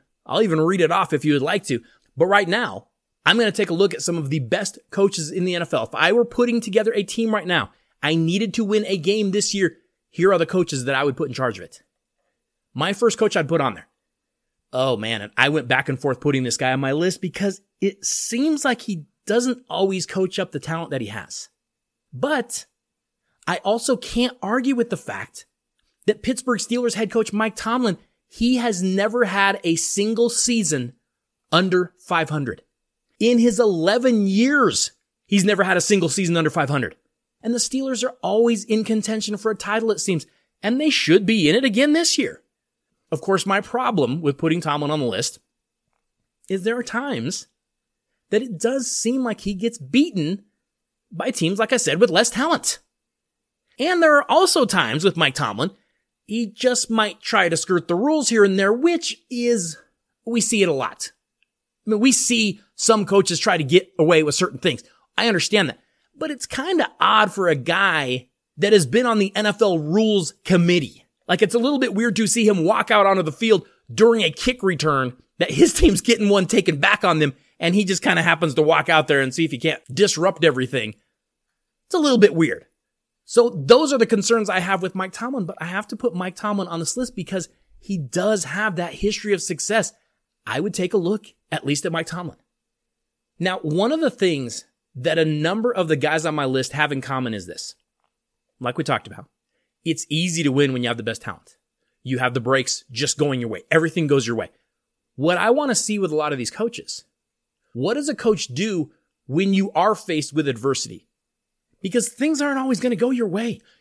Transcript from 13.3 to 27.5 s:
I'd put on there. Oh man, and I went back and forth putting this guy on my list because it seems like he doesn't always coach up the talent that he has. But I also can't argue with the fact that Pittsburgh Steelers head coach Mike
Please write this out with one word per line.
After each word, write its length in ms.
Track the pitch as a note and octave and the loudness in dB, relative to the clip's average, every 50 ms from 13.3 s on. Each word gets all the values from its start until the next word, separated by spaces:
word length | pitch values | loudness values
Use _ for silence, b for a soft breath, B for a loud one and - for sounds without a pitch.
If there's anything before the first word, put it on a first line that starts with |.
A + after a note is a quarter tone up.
| - | 0
I'd 100 | G3 D#3 | 0 0
put 140 | C3 E3 D#3 | 0 0 0
on 140 | C#3+ B2 G2 | 0 -2 -4
there. 120 | - - _ _ _ _ _ _ _ _ _ _ _ _ _ _ _ _ _ - | -8 -12 _ _ _ _ _ _ _ _ _ _ _ _ _ _ _ _ _ -4
Oh 240 | B2+ C3 C3+ B2 | -2 0 0 0
man, 260 | G#2 G#2+ A2+ A#2 G#2+ G2+ | -2 -2 -4 -6 -6 -8
and 100 | G#2+ - | -4 0
I 120 | - B2+ C#3+ | 2 2 2
went 200 | D3+ D#3 B2 A#2+ | 2 0 -2 0
back 200 | B2+ C3 C3+ - | 0 0 0 -2
and 120 | C3+ B2+ | -4 -4
forth 180 | - C#3 B2 - | -2 -2 -4 -2
putting 240 | - D3 C3+ C3+ B2+ | 0 0 0 0 0
this 140 | A#2+ - | -2 -2
guy 160 | - C3+ C3 C3 | -2 -2 0 0
on 80 | C3+ | 0
my 100 | C#3 C3+ | -2 -2
list 300 | C#3 D#3 E3+ F#3 F3 - | -2 0 0 -2 -2 -4
because 400 | F#3+ E3+ - - G3 G3 F#3+ - _ _ _ _ | -6 -8 -6 -4 -4 -4 -4 -6 _ _ _ _
it 240 | F#3+ G3 G3 - - | -4 -4 -4 -4 -6
seems 600 | - - - - - A#3 A#3 C#4+ D#4+ D#4 C#4 - | -6 -6 -6 -6 -6 -4 -2 0 0 0 0 0
like 180 | C4+ A#3+ - - | -2 -2 -2 -4
he 240 | - G3 D#3+ D3 - _ _ _ | -6 -8 -8 -10 -12 _ _ _
doesn't 400 | G3+ G#3 A#3+ B3 B3+ A#3+ - - - | -2 0 0 0 0 -2 -4 -6 -8
always 360 | D#3 F3 G3 G3 F#3+ F#3 - | -2 0 0 0 0 -2 -6
coach 340 | - - F#3+ F#3+ F3+ - - | -6 -4 -2 -2 -2 -2 -4
up 100 | F#3 - | -6 -6
the 80 | - C#3 | -6 -8
talent 320 | - - E3 E3 E3 B2+ | -8 -6 -6 -6 -6 -6
that 100 | C#3+ C3+ | -6 -6
he 60 | A#2 G2+ | -6 -8
has. 400 | A2 G#2 - - - - - - _ _ _ _ _ _ _ _ _ _ _ _ - | -8 -12 -12 -12 -14 -16 -16 -18 _ _ _ _ _ _ _ _ _ _ _ _ -10
But 540 | B2 B3 C#4+ D#4 C4 A#3+ - - - - _ _ _ _ _ _ _ _ _ _ _ _ _ _ _ _ | -6 -4 -2 -2 -2 -4 -6 -10 -12 -12 _ _ _ _ _ _ _ _ _ _ _ _ _ _ _ _
I 120 | - F3+ - | -6 -6 -4
also 380 | - G3 G#3+ A#3 - - B3 | -2 -2 -2 -2 0 -2 -2
can't 400 | B3 - - - A#3 B3 B3 - - - | -2 -4 -4 -2 -2 -2 -2 -2 -6 -6
argue 320 | G3 A3+ C4 A#3+ C4+ C4+ | -4 -2 -2 0 0 0
with 160 | A#3+ A#3 A#3 | 0 0 -2
the 60 | G3 | -4
fact 500 | - - - G2+ G2 G2+ - - - - _ _ _ _ _ _ _ _ _ _ _ _ | -6 -8 -10 -10 -10 -12 -14 -16 -20 -20 _ _ _ _ _ _ _ _ _ _ _ _
that 180 | - G#3+ G#3 - | -4 -4 -2 -4
Pittsburgh 340 | B3 C4 - - B3+ A#3+ G3 | -6 -6 -4 -2 -2 -2 -2
Steelers 360 | - - A#3 B3 B3 A#3 - | -2 -4 -2 -2 -2 -2 -2
head 180 | G3+ A3+ G3 - | -2 -4 -2 -2
coach 200 | A#3 G#3+ - G3+ | -2 -2 -2 -2
Mike 220 | G#3 A3 A3 | -2 -2 -2